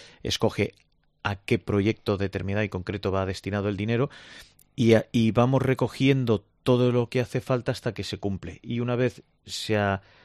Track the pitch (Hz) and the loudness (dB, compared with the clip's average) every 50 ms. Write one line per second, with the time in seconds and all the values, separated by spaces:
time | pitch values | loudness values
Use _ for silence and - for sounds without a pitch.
0 | - - - - - - - - - 107 - - 101 - - _ _ _ _ _ | -8 -20 -16 -10 -6 -6 -2 0 0 -2 0 0 -2 -4 -4 _ _ _ _ _
1 | _ _ _ _ - 104 101 - _ - 120 110 - - 104 101 98 110 107 - | _ _ _ _ -6 -4 -4 -4 _ -2 -2 -2 0 0 0 0 2 0 0 -2
2 | - - 104 92 101 92 - 98 95 95 98 104 107 101 - 92 92 - 95 98 | -2 -4 -2 -2 -2 -4 -4 -4 -6 -4 -2 -2 -2 -4 -4 -6 -6 -6 -6 -4
3 | - 101 92 95 95 95 95 - - 95 98 104 98 104 104 95 104 110 117 117 | -4 -2 -2 -2 -2 -2 -4 -6 -6 -6 -4 -2 -2 -2 -2 -2 -2 -2 0 0
4 | 135 147 - - - - - - - - _ _ - _ _ - 117 113 113 107 | -2 -2 -6 -10 -20 -20 -20 -20 -20 -20 _ _ -20 _ _ 2 4 6 6 6
5 | - - - 120 113 110 110 120 120 127 135 131 - 131 131 - 135 117 - - | 4 2 2 2 2 4 4 4 2 4 2 2 2 0 0 0 -2 -2 -2 2
6 | 135 135 135 135 127 113 110 101 - _ _ _ - 135 127 123 123 123 120 123 | 4 4 4 4 2 2 0 0 -2 _ _ _ 0 2 4 4 4 4 2 2
7 | 120 - - 127 120 - - 127 - - 131 123 110 - 123 - - 123 98 - | 0 0 0 -2 -2 -2 -2 -4 -2 -2 -2 -2 -2 -4 -4 -4 -4 -6 -6 -6
8 | 98 - - 92 - 104 98 87 - 85 82 - - 123 120 117 120 120 120 120 | -6 -8 -6 -6 -4 -4 -4 -4 -6 -10 -16 -14 -10 -6 -4 -4 -2 -2 0 0
9 | 127 120 - - - _ _ _ _ - - - - - 110 104 101 98 98 95 | 0 0 -2 -6 -14 _ _ _ _ -12 -10 -8 -4 -2 0 2 2 2 0 -2
10 | - - _ - - | -4 -10 _ -20 -20